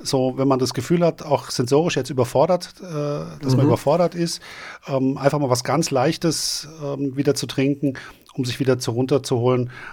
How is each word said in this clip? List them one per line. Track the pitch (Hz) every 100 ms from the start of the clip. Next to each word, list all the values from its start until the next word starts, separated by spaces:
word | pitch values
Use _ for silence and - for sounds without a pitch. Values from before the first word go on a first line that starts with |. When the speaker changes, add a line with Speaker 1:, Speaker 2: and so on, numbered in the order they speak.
Speaker 1:
so | - 135 127 127
wenn | 139
man | 127
das | 123
Gefühl | 131 123 175 170
hat, | -
auch | - 135 -
sensorisch | - 123 139 170 -
jetzt | 123
überfordert, | 127 120 131 165 180 - -
äh, |
dass | 185 151 147 147 170 151 135 127
man |
Speaker 2:
Mhm. | 131
Speaker 1:
überfordert | - 139 170 170 170
ist, | 170 - - - - - -
ähm, | 135 135 143
einfach | 139 147
mal | 135
was | 123
ganz | - 143 165
Leichtes, | 131 143 160 170 - - - 147 160
ähm, | 143 139 139 127
wieder | 143 131
zu | 131
trinken, | - 135 139 143 127 - - -
um | - 123
sich | 120
wieder | 131 127
zu, | 123
runterzuholen | 117 131 143 - 123 123 123 127 - -